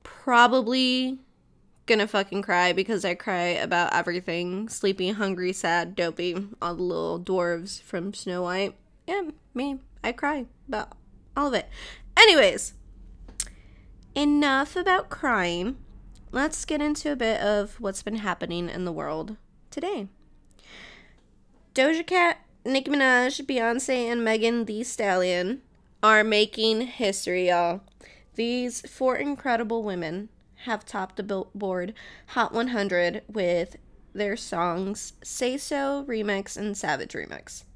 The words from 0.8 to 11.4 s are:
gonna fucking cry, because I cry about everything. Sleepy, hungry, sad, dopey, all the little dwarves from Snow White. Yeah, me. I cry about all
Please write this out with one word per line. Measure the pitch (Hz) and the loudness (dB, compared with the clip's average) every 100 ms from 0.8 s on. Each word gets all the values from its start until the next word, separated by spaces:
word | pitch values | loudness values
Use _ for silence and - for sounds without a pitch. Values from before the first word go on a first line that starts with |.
| 254 254 254 262 _ _ _ _ _ _ | 2 2 -2 -6 _ _ _ _ _ _
gonna | - 220 202 | 2 2 4
fucking | 202 196 190 | 0 0 -4
cry, | - 180 180 | 0 4 4
because | 180 190 208 | 2 0 -2
I | 190 | -2
cry | 175 - 180 175 | -4 -2 -2 0
about | 175 - 175 170 | -2 0 0 2
everything. | - 170 175 180 170 175 190 220 | 0 0 -4 -4 -4 -4 -6 -8
Sleepy, | - 202 190 185 | -2 -2 0 -4
hungry, | 208 196 180 180 | -2 -2 -2 -4
sad, | 185 175 170 170 | -2 -2 0 -2
dopey, | 190 170 160 180 165 202 226 | -2 -2 -2 -4 -4 -8 -6
all | 170 | -6
the | 170 | -4
little | 180 165 165 165 | -4 -2 -4 -4
dwarves | 175 185 175 170 190 - | -2 0 0 -2 -6 -14
from | - 185 185 | -8 -6 -6
Snow | - 196 180 | -8 -6 -4
White. | 175 185 196 - _ _ | -2 -2 -4 -6 _ _
Yeah, | - 392 330 302 _ | -6 -4 -4 -10 _
me. | 247 285 269 - - | -6 -6 -6 -12 -8
I | - | -6
cry | 240 285 294 240 - - | -2 -2 -4 -6 -16 -8
about | 220 - - - - - | -8 -8 -14 -20 -20 -10
all | - | -2